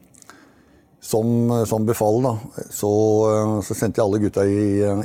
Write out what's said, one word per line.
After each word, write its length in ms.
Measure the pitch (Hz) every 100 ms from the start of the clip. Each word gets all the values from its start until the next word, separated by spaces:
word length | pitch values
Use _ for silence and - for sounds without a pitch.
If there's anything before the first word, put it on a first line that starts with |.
| _ - - - - _ _ - _ _
som, 640 | - 110 113 117 117 120 110
som 200 | 113 110
befal 340 | 110 107 113
da, 120 | 131 113 123 - -
så, 220 | - 104 104 110 107 110
eh, 300 | 107 107 107 95
så 80 |
sendte 240 | 107 110 -
jeg 80 | 107
alle 140 | 107
gutta 240 | 104 - 98
i, 380 | 101 104 101 104 101